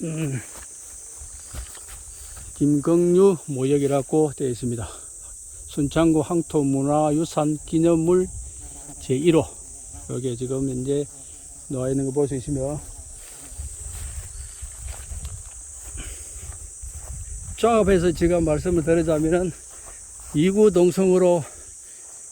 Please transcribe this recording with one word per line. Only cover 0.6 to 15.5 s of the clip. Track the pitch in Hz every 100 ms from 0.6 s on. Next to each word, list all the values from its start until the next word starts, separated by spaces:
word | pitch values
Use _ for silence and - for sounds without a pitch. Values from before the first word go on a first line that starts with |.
| - - - - - - - - - - - - - - - - - - - -
김건유 | 147 147 151 170 175 180 196 170 -
모역이라고 | 131 135 147 139 139 - 156 151 -
되어 | 135
있습니다. | 120 123 117 98 - - - - - - - -
순창구 | - 139 156 165 156
항토문화유산 | 135 175 - 156 139 135 143 147 151 147 165 160 151 151 -
기념물 | 160 165 165 165 185 185 - - - - - - -
제일 | - 135 170 156
호. | - - - - - - -
여기에 | 127 127 120
지금 | 127 135 135
이제 | 127 131 143 143 - - - - - -
나와 | 135 131
있는 | 135 135
거 |
볼 | 139 139
수 | 135
있으며, | 143 139 135 147 - - - - - - - - - - - - - - - - - - - - - - - - - - -